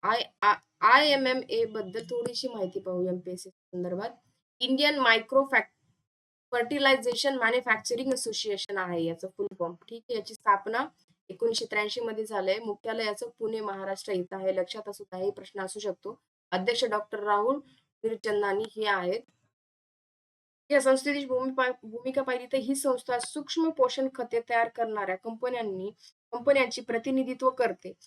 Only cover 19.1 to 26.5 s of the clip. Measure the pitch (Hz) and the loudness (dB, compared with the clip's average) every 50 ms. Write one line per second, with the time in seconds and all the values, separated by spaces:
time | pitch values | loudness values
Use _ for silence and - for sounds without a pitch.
19.1 | 190 233 - _ _ _ _ _ _ _ _ _ _ _ _ _ _ _ _ _ | -2 -2 -4 _ _ _ _ _ _ _ _ _ _ _ _ _ _ _ _ _
20.1 | _ _ _ _ _ _ _ _ _ _ _ _ 285 285 262 262 262 262 262 285 | _ _ _ _ _ _ _ _ _ _ _ _ 4 4 6 6 4 4 4 0
21.1 | 285 285 277 262 254 254 254 262 262 262 254 247 247 - - 220 214 233 240 262 | -2 -2 -2 -2 -2 0 0 -2 0 0 0 0 0 -4 -10 -14 -14 -8 -6 -2
22.1 | 262 285 269 262 254 247 240 247 - 269 220 233 277 269 - 285 254 247 - - | -2 -2 0 0 -2 -4 -4 -2 -2 -2 0 0 -4 0 0 0 0 0 0 -2
23.1 | 247 240 240 - - 302 294 - - 330 330 320 320 - 262 254 - - 269 269 | -2 -2 -2 -4 -8 -10 -10 -6 -2 0 0 0 2 2 2 2 2 0 -2 -2
24.1 | 262 - 247 226 - 233 233 _ 240 233 233 233 233 - 233 226 214 208 202 185 | -2 -4 -6 -2 -2 -4 -2 _ 2 2 2 0 0 -4 -4 -2 -2 -4 -2 -2
25.1 | 185 190 _ 226 226 220 240 247 247 240 226 208 190 185 185 202 214 _ - - | -4 -4 _ -10 -8 -4 -4 -4 -2 -2 -4 -4 -6 -6 -6 -8 -10 _ -20 -20
26.1 | _ _ _ _ - 240 233 285 | _ _ _ _ -10 -2 4 4